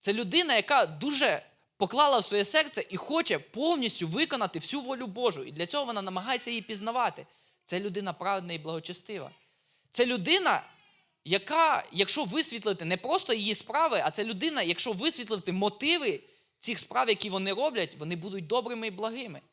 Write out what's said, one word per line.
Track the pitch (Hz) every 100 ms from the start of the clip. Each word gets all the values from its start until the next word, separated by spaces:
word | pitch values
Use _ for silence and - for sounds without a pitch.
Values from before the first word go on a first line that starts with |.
Це | -
людина, | 214 220 320 349 233
яка | - 277 185
дуже | 156 247 277 262 156 - _ _ _
поклала | 196 240 294 254
в |
своє | - 208
серце | 196 311 294 - -
і | 190
хоче | - 311 339 160
повністю | - 214 311 339 240 - 165
виконати | 180 320 269 196 165
всю | - 277
волю | 247 262 240
Божу. | 190 247 160
І | 123
для | 147 175
цього | 294
вона | 269 214
намагається | 190 185 214 254 240
її | 233
пізнавати. | 208 214 214 240 226 - 160 _ _ _ -
Це | 175
людина | 202 190 196
праведна | 165 180 196 175
і | 165
благочестива. | 151 165 160 180 - 202 139 - _ _ _ _ _
Це | - 240
людина, | 247 180 359 349 190 - - _ _ _ _
яка, | - 190 - 311 330 269 -
якщо | 175 196 -
висвітлити | 202 254 320 226 208 190
не | 165 180
просто | 247 359 -
її | 226 202
справи, | 208 - 269 330 214
а | 143
це | 156
людина, | 220 202 311 294
якщо | 175 170 -
висвітлити | 190 285 330 226 214 170
мотиви | 185 202 202 285 339 269 143 - _ _ _
цих | - 214
справ, | - 226 247
які | 220 214
вони | 190 190
роблять, | 196 294 240 170 135
вони | 151 175
будуть | 185 190 156
добрими | 233 302 240 220
і |
благими. | 185 220 226 240 139 _